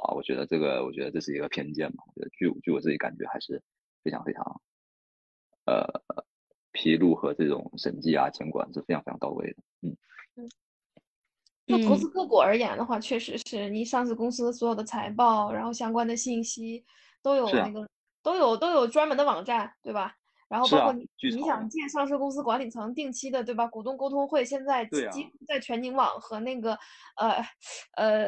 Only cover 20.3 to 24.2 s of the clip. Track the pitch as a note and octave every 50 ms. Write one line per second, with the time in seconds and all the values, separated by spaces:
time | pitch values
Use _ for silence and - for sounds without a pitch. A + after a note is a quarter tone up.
20.3 | _ _ _ - G#3 A3 B3+ B3 C#4 D4+ B3+ - B3 A#3+ B3 - _ - - C4
21.3 | A3+ B3 D4 D#4+ B3+ A3 A3 A3 - D#4+ D4 C#4+ D4 D4 C#4 C4+ C#4+ C#4 C4+ C#4
22.3 | C4 C#4+ C#4 A#3+ A3+ C4 C4+ A3+ A3+ A#3 G#3 A3 B3 D#4 D4 C4+ A#3 - - C4+
23.3 | B3 C4 A#3 A#3+ A#3+ A3 A#3 A#3 A#3 A3 G#3+ B3 C4+ B3+ C4+ C#4 C#4 C#4+